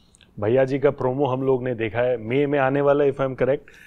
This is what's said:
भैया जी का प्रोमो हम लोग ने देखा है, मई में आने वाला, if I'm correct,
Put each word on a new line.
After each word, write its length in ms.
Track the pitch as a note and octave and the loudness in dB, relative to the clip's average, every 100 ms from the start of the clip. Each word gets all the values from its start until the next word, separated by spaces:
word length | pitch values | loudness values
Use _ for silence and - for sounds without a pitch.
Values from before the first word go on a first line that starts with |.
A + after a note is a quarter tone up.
| _ _ - - | _ _ -20 -6
भैया 260 | G#2 B2+ C3 | 0 2 2
जी 140 | C#3 | 2
का 120 | C#3+ | 0
प्रोमो 340 | C#3+ B2+ C3 C#3 | 0 -2 0 -2
हम 180 | C3 | 0
लोग 200 | C3+ C3 | 0 0
ने 120 | B2+ A#2 | -2 -4
देखा 240 | A2+ A2+ | -4 -2
है, 180 | B2 A#2+ | -2 -2
मई 280 | A2 C3 C#3+ | -2 -2 0
में 140 | C#3+ | 0
आने 220 | C3 C#3+ | 0 2
वाला, 240 | C#3+ C#3+ C#3+ | 2 2 2
if 80 | |
I'm 180 | C3+ C3+ | 0 -4
correct, 280 | B2+ B2+ D3 - - | -2 0 -2 -6 -20